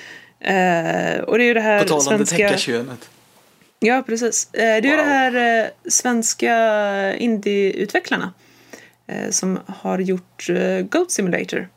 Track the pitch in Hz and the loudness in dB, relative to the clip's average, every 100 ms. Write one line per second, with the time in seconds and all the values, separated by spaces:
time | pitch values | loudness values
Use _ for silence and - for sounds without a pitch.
0 | - - - _ - 190 185 170 165 180 | -20 -20 -20 _ 0 2 4 2 0 0
1 | 170 - - 220 240 226 214 208 196 151 | -2 -2 0 2 4 2 2 2 2 2
2 | - - 208 170 202 196 - 117 131 123 | 2 2 2 2 2 0 -2 -4 -6 -12
3 | - _ _ _ _ _ _ _ 220 262 | -20 _ _ _ _ _ _ _ 2 2
4 | 262 226 233 - - - 226 220 262 311 | 0 -2 -2 -2 -4 0 2 2 2 2
5 | 294 269 262 247 233 226 214 - 339 - | 2 2 2 2 2 2 -2 -6 -4 -2
6 | 254 233 220 - 233 233 226 214 208 196 | 0 0 -2 -2 0 2 2 2 0 -2
7 | 196 - 233 214 208 202 196 - 208 359 | -2 -2 0 0 0 0 0 -2 -2 -2
8 | - 190 185 - _ _ - - - _ | 0 -2 -2 -10 _ _ -20 -20 -20 _
9 | - 50 52 - 185 185 - 190 190 185 | -10 -8 -4 -2 -2 -4 -8 -8 -4 -2
10 | 185 185 - - - 180 185 185 185 320 | -2 -4 -6 -8 -2 0 0 -2 0 0
11 | 359 - 185 170 185 - 185 | 0 -2 -2 -2 -4 -6 -8